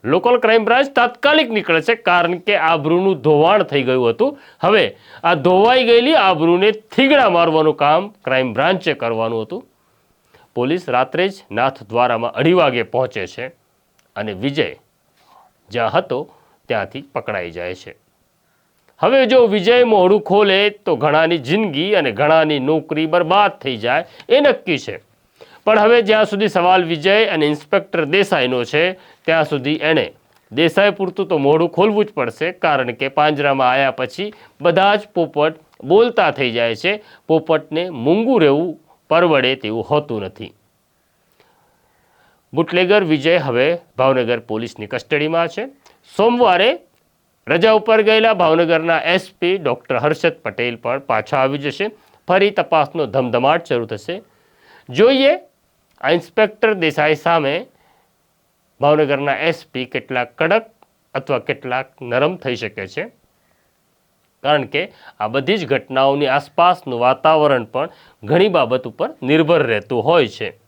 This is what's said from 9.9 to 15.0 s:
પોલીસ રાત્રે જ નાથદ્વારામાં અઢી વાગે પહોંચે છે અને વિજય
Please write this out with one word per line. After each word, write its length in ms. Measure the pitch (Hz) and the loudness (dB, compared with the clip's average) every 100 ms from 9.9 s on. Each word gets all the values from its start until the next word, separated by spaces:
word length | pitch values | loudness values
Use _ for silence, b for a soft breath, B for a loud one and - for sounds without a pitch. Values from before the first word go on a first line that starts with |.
| _ _ _ b b b | _ _ _ b b b
પોલીસ 340 | - 127 175 175 | -6 -2 -4 -2
રાત્રે 400 | 123 131 - 190 | -2 -2 -2 -4
જ 40 | 196 _ | -4 _
નાથદ્વારામાં 800 | 104 131 - 101 117 123 117 117 | -2 -2 -4 -6 -2 0 0 -4
અઢી 200 | - 147 | -2 2
વાગે 300 | 180 147 120 | 2 2 0
પહોંચે 440 | 110 120 127 107 92 | -4 -4 -4 -6 -10
છે 220 | - 127 _ _ _ _ _ _ - | -10 -14 _ _ _ _ _ _ -12
અને 160 | 107 | -10
વિજય 440 | 92 131 143 98 65 _ _ | -6 -6 -4 -6 -6 _ _